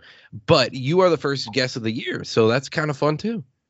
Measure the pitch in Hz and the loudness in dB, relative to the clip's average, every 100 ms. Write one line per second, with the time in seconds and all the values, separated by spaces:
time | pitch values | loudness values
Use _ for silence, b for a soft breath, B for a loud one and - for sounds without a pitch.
0 | B B B 110 - 160 120 131 131 175 | B B B -6 2 4 4 -2 0 4
1 | 180 147 143 139 113 123 127 127 113 117 | 4 2 0 -4 -4 -4 -4 -4 -4 -4
2 | 370 - - - 110 127 - - 151 139 | -6 -8 -2 2 4 2 -2 -4 -4 0
3 | 147 151 214 226 - _ _ | 0 0 -4 -8 -10 _ _